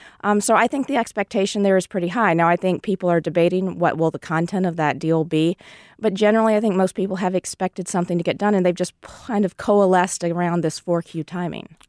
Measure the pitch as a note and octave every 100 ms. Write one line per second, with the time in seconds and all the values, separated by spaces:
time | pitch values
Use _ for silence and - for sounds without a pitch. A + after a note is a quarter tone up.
0 | - - G3+ G#3 G3+ G#3 A#3 C#4+ C4 C4+
1 | A3+ - G3 A3 G3 G#3 G3+ F#3+ - G3
2 | F3 A3+ G#3 E3 E3+ F3 F#3 F3 - F#3+
3 | F3+ E3+ D#3+ E3 F3 F#3 F#3+ E3+ E3+ D#3+
4 | D#3+ D3+ - D#3+ E3+ G3 F#3 E3 D3+ C3
5 | D#3+ D#3+ D#3+ D#3 E3 F#3 - - - -
6 | G#3+ F#3+ G#3 A3 A3 G#3 A3 F#3 F#3 -
7 | G3 F#3 F#3 F#3 - - F#3 - F3 F#3
8 | F3+ F3 - - G#3 G3+ F3+ F3 F3+ -
9 | - - - G#3 F#3 - - G3+ F#3+ F#3
10 | F3+ - E3+ E3+ F3 E3+ D#3+ - - E3+
11 | - E3 D3+ F3+ F3 - - -